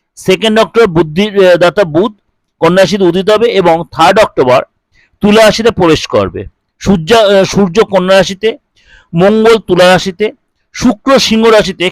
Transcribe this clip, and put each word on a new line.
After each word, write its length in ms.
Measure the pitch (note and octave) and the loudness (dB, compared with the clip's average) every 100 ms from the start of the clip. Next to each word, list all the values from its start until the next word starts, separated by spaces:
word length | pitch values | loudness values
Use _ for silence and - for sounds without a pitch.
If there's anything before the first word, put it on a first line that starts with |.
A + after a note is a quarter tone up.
| _ - - | _ -10 -4
সেকেন্ড 300 | F#3 A3 A3 | -2 -2 -2
অক্টোবর 260 | A3 A3+ A3+ E3 | 0 0 0 0
বুদ্ধিদাতা 880 | D#3+ D#3 G#3+ G3 F#3 E3+ F3 G#3 F#3 | -2 -2 -2 0 2 2 0 0 -2
বুধ 180 | D3+ A3+ - _ _ _ _ | -2 -4 -6 _ _ _ _
কন্যা 200 | E3 F3+ | -2 0
রাশিতে 220 | F#3+ G3+ F3+ | 0 0 0
উদিত 160 | F3 F#3+ | 0 0
হবে 120 | G#3+ A#3 G3 | 0 0 0
এবং 160 | F3 E3 E3 | 0 -2 -4
থার্ড 220 | - E3+ G3+ | -2 0 2
অক্টোবর 360 | G#3 - C3+ - - _ _ _ _ _ | 0 0 0 0 -2 _ _ _ _ _
তুলা 180 | G3+ G#3 | 0 4
রাশিতে 260 | G#3+ F#3+ A3+ F#3 | 2 2 -2 0
প্রবেশ 240 | F3 D#3 - | 0 0 -2
করবে। 280 | A#2 F#2+ F#2+ G2+ _ _ _ | -4 -4 -8 -16 _ _ _
সূর্য, 260 | - F#3+ D#3 | -4 -2 0
আহ, 300 | A#3 G3+ G3 F#3+ | 0 2 2 0
সূর্য 240 | - G3 F3 G#3+ | -2 -2 0 0
কন্যা 220 | G3 F#3 F#3+ | -2 0 0
রাশিতে, 320 | F#3 F#3+ A3 C#4+ _ _ _ _ _ E3 | 0 -4 -8 -8 _ _ _ _ _ -2
মঙ্গল 360 | F#3+ A3 A3 A3 - | 0 2 2 0 0
তুলা 180 | F3 F3+ | 0 2
রাশিতে, 380 | F#3 G3 F3+ G#3+ - _ _ _ - | 2 -2 -6 -8 -8 _ _ _ -4
শুক্র 300 | - - - C4+ - | -2 -2 0 0 0
সিংহ 180 | A3 A3+ G#3+ | 0 2 2
রাশিতে 280 | F3+ F3+ F3 | 0 -4 -8